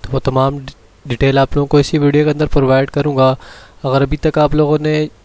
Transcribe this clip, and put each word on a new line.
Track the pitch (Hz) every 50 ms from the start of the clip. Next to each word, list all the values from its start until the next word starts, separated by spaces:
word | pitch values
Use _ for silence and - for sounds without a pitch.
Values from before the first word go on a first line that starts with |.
| -
तो | -
वो | 131 135
तमाम | - - 131 131 131 135 143 143 135 135 - _ _ - _ _ _
detail | 139 120 - 139 139 135 139
आप | 135 - -
लोगों | 143 143
को | 139 - 147
इसी | 139 - -
वीडियो | 156 143 143 143 147 151
के | 151
अंदर | 147 147 151
provide | 147 - 147 135 131 131 135 139 139
करूँगा। | - 143 143 151 139 131 131 131 131 - - - - - - - - - -
अगर | 139 131 135
अभी | 139 139 147
तक | 143 - 156 - 156
आप | 151 143 143
लोगों | 151 151 147 151 151
ने | 151 156 151 151 151 151 - -